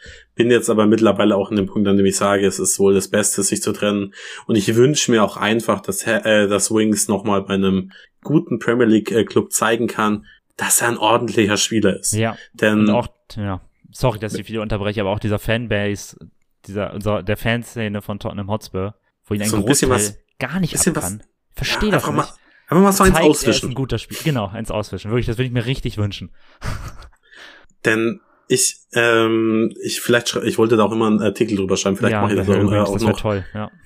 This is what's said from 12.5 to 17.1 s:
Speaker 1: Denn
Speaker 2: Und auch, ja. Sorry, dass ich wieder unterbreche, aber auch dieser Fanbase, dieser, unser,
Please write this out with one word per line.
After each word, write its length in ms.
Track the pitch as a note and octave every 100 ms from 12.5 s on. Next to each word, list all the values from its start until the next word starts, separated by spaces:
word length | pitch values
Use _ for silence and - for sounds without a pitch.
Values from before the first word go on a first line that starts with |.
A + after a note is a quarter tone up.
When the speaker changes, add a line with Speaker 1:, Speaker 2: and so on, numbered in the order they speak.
Speaker 1:
Denn 280 | - G#2+ G#2+
Speaker 2:
Und 80 | G#2+
auch, 160 | A#2+ - _ - A2+
ja. 240 | G2+ F#2 - _ _ -
Sorry, 220 | B2+ G#2+
dass 140 | G#2 A2
ich 120 | G#2
wieder 120 | A2
unterbreche, 380 | G#2+ G#2 G2+ G#2+
aber 100 | F#2+
auch 80 | G#2
dieser 180 | G#2+ G#2
Fanbase, 800 | - A#2 A2+ G#2 G#2 G2+ - - - _ _ _ -
dieser, 280 | G2+ F#2+
unser, 280 | G2+ G#2